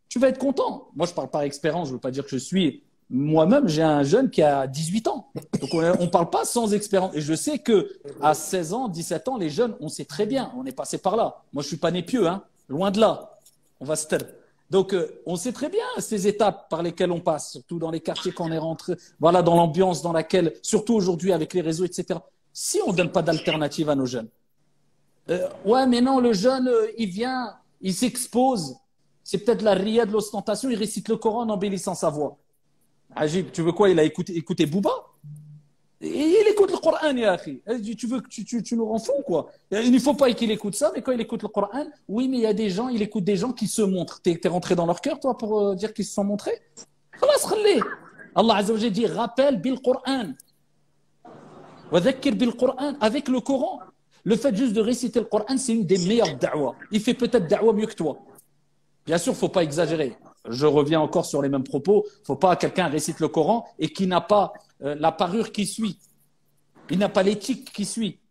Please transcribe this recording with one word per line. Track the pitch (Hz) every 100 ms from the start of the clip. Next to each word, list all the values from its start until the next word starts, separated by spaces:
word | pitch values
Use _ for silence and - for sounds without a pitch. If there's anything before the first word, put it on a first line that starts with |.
| -
Tu | 240
vas | 262
être | 262
content. | 269 381 494 - -
Moi, | 143 170
je |
parle | - 131
par | 156
expérience, | 143 139 160 170 143
je |
veux | 123
pas | 131
dire | 131
que | 135
je | 131
suis. | - 185 151 - _ _ -
Moi-même, | 127 151 160 160 285 208
j'ai | 151
un | 160 147
jeune | 139 220 262
qui | -
a | 151 139 135
dix-huit | 135 160 220 -
ans. | 254 - - - -
Donc, | 135
on, | 165 165 175
on | 175
parle | 180 170
pas | 427
sans | 440 240 220
expérience. | 202 - 190 185
Et | 151
je | 147
sais | 160 294 302
que | - 202 - - 143 -
à | 147
seize | 151 - 185 160
ans, | 226 247
dix-sept | 170 - 165 262
ans, | 254
les | 160
jeunes, | 175 240 -
on | 156
sait | -
très | 143 - 214
bien, | 269 - 247
on |
est | 262
passé | 202 - 165
par | 185 226
là. | 156 - _
Moi, | 143
je | 143
suis | 160
pas | 165
né | 175
pieux, | 170 247 165
hein, | 196 - _ -
loin | 139 196
de | 202
là. | 208 - - - _ _ _ -
On |
va | 135 156
se | -
taire. | 160 - - _ _ -
Donc, | 190 190
euh, | 190 156 - -
on | 175
sait | 247
très | - 302
bien | 415 508 466
ces | - 214 196
étapes | 208 208 - -
par | 160
lesquelles | 170 165 175
on | 170
passe, | 170 147 -
surtout | 139 - 170
dans | 160
les | 160
quartiers | 170 160 185
quand | 180 165
on |
est | 160
rentré, | 160 160 - 170 - -
voilà, | 160 180
dans | 170 170
l'ambiance | 170 156 185 151
dans | 170
laquelle, | 165 160 185 165 -
surtout | - 214 214
aujourd'hui | 220 185 170 190
avec | 165 156
les | 180
réseaux, | 160 160
et | 180
cetera. | - 175 160 - _ _
Si | - - 381 339
on |
donne | 175 170
pas | 180
d'alternative | 165 156 180 156 143 - 151
à |
nos | 139 127
jeunes, | 123 110 _ _ _ _ _ _ _ _ _ -
euh, | - 185 -
ouais, | 196 254 262
mais | 240
non, | 262 269
le | 247
jeune, | 190 247 262 254
euh, | 233 220 226
il | 208
vient, | 185 254 254 226 - _ _
il | 190
s'expose. | 175 254 - - 226 262 226 143 123 _ _ _ _
C'est | - 190
peut-être | 220 190
la | 214
ria | 185 208 226 214
de |
l'ostentation, | 208 208 202 220 202 262
il | 214
récite | 214 202 -
le | 226
Coran | 226 220
en | 226
embellissant | 202 202 185 190
sa | 175 165
voix. | 147 139 - _ _ _ _ _ _ _
Ajib, | - 151 185 165
tu | -
veux | 165
quoi ? | 175 202
Il | 165
a |
écouté, | 156 - 180 170
écouté | - 175 156
Booba ? | 190 202 508 - _ - - - - _ _ _ _
Et | 80
il | 254 311 427 415
écoute | 415 370
le | 349
Coran, | 320 311 311
ya | 247 214
akhi. | 175 156 131 -
Eh, | 247 208
tu | 220 220
veux | 254
que | -
tu, | -
tu, | 196 240
tu | - 233
nous | 214
rends | 220
fous, | 220 539 -
quoi ? | 160 - - _
Il | 202 247
ne | 254
faut | 269
pas | 269 262
qu'il | - 220
écoute | 220 202
ça, | - 302
mais | 262
quand | 262
il | 240
écoute | - 226
le | 208
Coran, | 202 202 247 302 - -
oui, | 214 262
mais | 254
il |
y | 214
a |
des | 208 214
gens, | 180 254
il | 233
écoute | 208 220
des | 175 190
gens | 247
qui | 247 208
se | -
montrent. | 202 185 156 -
T'es, | 180 170
t'es | 185
rentré | 180 - 175
dans | 170
leur | 175
cœur, | 285 294
toi, | 269 240
pour, | 214 214
euh, | 202
dire | 185 214
qu'ils | 214 190
se |
sont | -
montrés ? | 202 208 - 466 _ - - _ _ -
Khalas, | 539 554 -
khallih. | 440 415 285 - - - - -
Allah | 180 226 208
Azza | 202
wa | 220
Jalla | 233
dit, | 190 208
rappelle | 170 233 - 285 220
bil | 247 254
Coran. | 254 262 - 269 180 - _ _ _ _ _ _ _ _ - - - - - - -
Wa | 175
dhakkir | 214 262 277
bil | 196 233
Coran, | 233 254 254 285 285
avec | 214 285 -
le | 254
Coran. | - 262 330 285 - _ _ _
Le | 180 226
fait | 277
juste | 202 262
de | 208
réciter | 214 240 240 233
le | 220
Coran, | 208 208 269
c'est | -
une | 226 170
des | 190 175
meilleures | 226 180 131
da'wah. | 175 147 127 - -
Il | 208
fait | 247
peut-être | - 233 240 156
da'wah | 180 226
mieux | 208 214
que |
toi. | - 156 - - - _ _ _ _ _ _ -
Bien | 170
sûr, | 262
faut | 202 -
pas | 185
exagérer. | 160 151 156 160 131 - - _ 113
Je | 123 151
reviens | 147 147 160
encore | 147 180
sur | - 143
les | 139
mêmes | 139
propos. | 135 143 180 208 208 -
Faut | - 135
pas | 185 170
quelqu'un | 147 185 170
récite | 151 170 -
le | 151
Coran | 165 147 226 - -
et | 156
qui | - 185
n'a | 175
pas, | - 208 170 - _ _
euh, | 139 147
la | 160
parure | 160 180 220 -
qui | 208 196
suit. | - 214 - _ _ _ _ _ _ _ _ -
Il | 185
n'a | 202
pas | 208
l'éthique | 190 208 - 233 -
qui | -
suit. | 202 226 202 - _